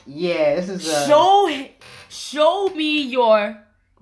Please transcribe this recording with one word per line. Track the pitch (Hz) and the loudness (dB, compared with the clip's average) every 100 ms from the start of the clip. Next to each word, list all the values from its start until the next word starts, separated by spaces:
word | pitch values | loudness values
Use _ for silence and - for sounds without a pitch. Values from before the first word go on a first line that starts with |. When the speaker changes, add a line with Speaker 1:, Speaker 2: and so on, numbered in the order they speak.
| - | -18
Speaker 1:
Yeah, | 143 175 160 151 143 | -6 -4 0 0 0
this | 185 | -4
is, | 185 160 | -8 -4
uh, | 294 - | -2 2
Speaker 2:
Show, | 294 349 392 392 277 277 - - - - | 4 6 4 2 -2 -10 -18 -20 -20 -20
show | - - 269 311 381 392 | -18 -10 0 0 2 -2
me | 339 302 302 | -4 -4 -4
your | 269 254 233 214 208 220 _ _ _ _ | -4 0 4 4 2 -8 _ _ _ _